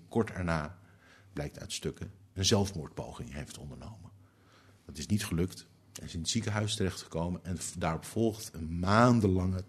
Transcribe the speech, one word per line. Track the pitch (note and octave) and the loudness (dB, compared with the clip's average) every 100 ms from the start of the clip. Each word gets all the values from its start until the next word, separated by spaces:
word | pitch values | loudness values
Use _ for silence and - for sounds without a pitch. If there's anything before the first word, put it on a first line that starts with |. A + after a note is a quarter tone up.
| - | -4
kort | A2+ G#2+ | 0 0
erna, | - F2 E2 D2+ - - - - - - | 0 0 0 -2 -10 -20 -20 -20 -20 -12
blijkt | - D2 - | -8 -6 -8
uit | - | -10
stukken, | - D#2 - - - - | -6 -6 -6 -10 -14 -12
een | - F#2+ | -2 4
zelfmoordpoging | G#2+ G2 E2 C#2+ - - - - | 4 4 -2 -8 -10 -10 -10 -10
heeft | C#2+ D2 - | -10 -10 -10
ondernomen. | C#2+ - - A2 - - - _ _ - - - - | -12 -12 -14 -16 -18 -20 -20 _ _ -20 -20 -20 -16
Dat | C#2+ | -10
is | C#2+ | 0
niet | G#2 - | 0 2
gelukt. | E2+ F2+ - - _ _ | 0 0 -2 -20 _ _
Hij | - - | -16 -10
is | |
in | F2+ | -6
het | D#2+ | -2
ziekenhuis | A#2 G#2+ G#2 G#2+ - | -2 0 0 0 0
terechtgekomen | F#2+ - - - E2+ F2 | -2 -2 -6 -4 -4 -4
en | - E2+ | -6 -6
v-, | - E2+ | -6 -2
daarop | F2 D#2+ - | -2 -2 -4
volgt | - A2+ G#2+ - | 0 0 0 -8
een | D#2+ D#2+ E2+ | -10 -6 -2
maandenlange | F2+ G#2+ B2 A#2+ G#2 F#2 F#2 F#2 | 4 8 8 8 6 4 2 -2